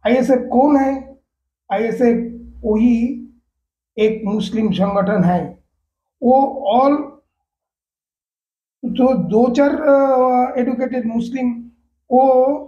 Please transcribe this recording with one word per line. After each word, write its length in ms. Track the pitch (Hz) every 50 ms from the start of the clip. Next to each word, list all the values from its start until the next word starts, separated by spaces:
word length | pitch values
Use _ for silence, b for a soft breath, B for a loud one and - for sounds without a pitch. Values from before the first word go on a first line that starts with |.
| _
आईएसएफ 420 | 214 240 262 - - 262 247 - -
कौन 240 | - 240 277 294 294
है? 420 | 277 269 269 277 269 - - - _ _ _ _ _ _ _ _ _ _ _
आईएसएफ 680 | 196 208 226 226 - - 247 233 226 233 - - - - - - - - -
वही 640 | 220 214 214 233 247 233 226 233 269 - - - - _ _ _ _ _ _ _ _ _ _ _ _ _ 220
एक 240 | 214 214 220 220 -
मुस्लिम 460 | 196 202 214 - - - 220 214 202
संगठन 540 | 180 180 190 202 202 202 190 185 220 190 175
है। 400 | 175 180 175 156 - - _ _ _ _ _ _ _ _ _ _ _ _ _
वो 420 | 262 240 254 269 277 294 294 269 - 196 220
all, 200 | 247 269 285 294 302 - - - _ _ _ _ _ _ _ _ _ _ _ _ _ _ _ _ _ _ _ _ _ _ _ _ _ _ _ _ _ _ _ _ _ - - -
तो 200 | - 247 262 262
दो 400 | 185 - - 202 220 240 247 233
चार, 140 | 277 285 285
आ, 840 | 302 294 - 285 277 277 277 269 262 254 254 254 254 247 247 247 -
एजुकेटेड 500 | 254 240 269 240 233 262 247 262 254 226
मुस्लिम 640 | 226 226 233 233 - 262 262 254 247 233 233 - - _ _ _ _ _ _ _ _
वो 340 | 247 254 262 262 262 254 254 269 294 302 294